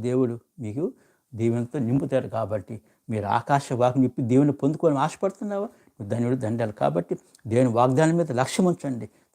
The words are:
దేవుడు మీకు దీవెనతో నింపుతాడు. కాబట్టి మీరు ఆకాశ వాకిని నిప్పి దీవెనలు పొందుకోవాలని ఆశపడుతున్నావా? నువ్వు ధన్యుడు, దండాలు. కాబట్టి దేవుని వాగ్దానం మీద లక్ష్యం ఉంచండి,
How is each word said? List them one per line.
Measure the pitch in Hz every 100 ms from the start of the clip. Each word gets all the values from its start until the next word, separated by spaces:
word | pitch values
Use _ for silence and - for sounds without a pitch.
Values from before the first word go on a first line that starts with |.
| 120
దేవుడు | 127 123 117 - -
మీకు | 107 117 208 - _ _ _
దీవెనతో | 110 117 120 120 147 113
నింపుతాడు. | 135 139 131 107 110
కాబట్టి | 107 107 - 110 - _ -
మీరు | 107 101 113
ఆకాశ | - 143 - 120
వాకిని | 123 135 127
నిప్పి | - 117
దీవెనలు | 127 143 139
పొందుకోవాలని | 139 156 165 139
ఆశపడుతున్నావా? | 156 - 196 - 208 202 220 - _
నువ్వు | - 101
ధన్యుడు, | 113 120 131
దండాలు. | 110 117 110 -
కాబట్టి | 139 165 175 - _ _ 107
దేవుని | 117 127 113
వాగ్దానం | 127 131 160 170
మీద | 156 120
లక్ష్యం | 135 - 180
ఉంచండి, | 170 143 120 107 _ _